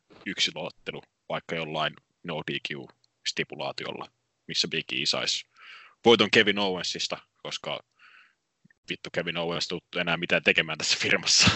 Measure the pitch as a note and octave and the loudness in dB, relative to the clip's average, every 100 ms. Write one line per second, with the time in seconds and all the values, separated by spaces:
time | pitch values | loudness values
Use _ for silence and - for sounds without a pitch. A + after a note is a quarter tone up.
0 | _ - - - - D#2 E2 - - D2+ | _ -14 -8 -4 -4 -4 -8 -10 -12 -14
1 | - _ - D#2+ - E2 D#2 D#2 D2+ - | -16 _ -8 -8 -6 -6 -4 -4 -4 -6
2 | _ _ F2 D#2 D#2 C#2+ - D2 B1+ _ | _ _ -8 -8 -6 -6 -8 -10 -14 _
3 | _ _ - - - - C#3 - - - | _ _ -6 -4 -6 -6 -8 -8 -8 -10
4 | - _ _ _ - D#3+ E2+ D#2 - - | -12 _ _ _ -6 -4 -2 -4 -4 -4
5 | C#2+ - A#2+ - - - - - - _ | -2 -2 -2 -4 -8 -20 -20 -20 -20 _
6 | A2+ A2+ G#2 A#2+ G#2 G2+ G2 F2+ E2+ E2+ | 6 6 8 6 6 4 0 0 -4 -6
7 | - - - _ - - - C#2+ - _ | -6 -8 -12 _ -10 -8 -6 -8 -10 _
8 | - - _ _ _ _ _ _ - F3 | -20 -20 _ _ _ _ _ _ -10 -10
9 | - - E3+ - - E2+ - F2 - F2 | -6 -4 -2 -2 -2 -2 -4 -6 -4 -2
10 | F2 E2 F2 E2+ - E2 D#2+ D#2 - - | 0 0 2 2 4 2 2 -2 -2 0
11 | - G2 - - - | 2 2 4 6 6